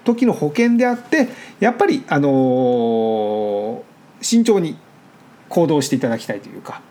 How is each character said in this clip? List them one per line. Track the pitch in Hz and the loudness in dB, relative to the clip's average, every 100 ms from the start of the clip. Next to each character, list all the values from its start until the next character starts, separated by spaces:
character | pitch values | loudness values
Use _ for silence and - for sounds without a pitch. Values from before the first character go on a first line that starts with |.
時 | 240 233 247 | -2 0 0
の | |
保 | - 147 | 0 -2
険 | 147 240 233 | 0 2 2
で | 247 | 2
あ | |
っ | 240 | -2
て、 | - 320 247 - - - | 0 0 0 -4 -20 -2
や | 170 | 0
っ | |
ぱ | - - | 2 0
り、 | - - | 0 -2
あ | 147 | 0
の | 143 135 131 127 123 123 117 113 113 110 104 107 104 101 107 120 - - - - | 2 2 2 2 2 2 0 0 0 0 -2 -2 -2 -2 -4 -8 -16 -20 -20 -12
ー、 | |
慎 | - 233 | 0 2
重 | 233 196 | 4 2
に | 160 - - - - - - - - | 0 -8 -18 -20 -20 -20 -20 -20 -4
行 | - 165 | 0 2
動 | 147 | 0
し | 131 | 0
て | 127 | -2
い | |
た | 123 | -2
だ | 113 | -4
き | - | -6
た | |
い | 101 | -10
と | - | -12
い | 90 | -18
う | |
か | - - - | -16 -18 -20